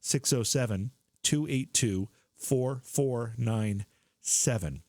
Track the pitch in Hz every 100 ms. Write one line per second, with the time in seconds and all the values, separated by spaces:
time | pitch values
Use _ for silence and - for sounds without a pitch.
0 | - 143 - 131 110 139 120 98 107 -
1 | _ _ - 151 151 131 135 - 120 95
2 | 98 _ _ _ - 135 127 131 - -
3 | 139 123 117 113 117 110 107 101 104 _
4 | _ _ - - - 117 82 69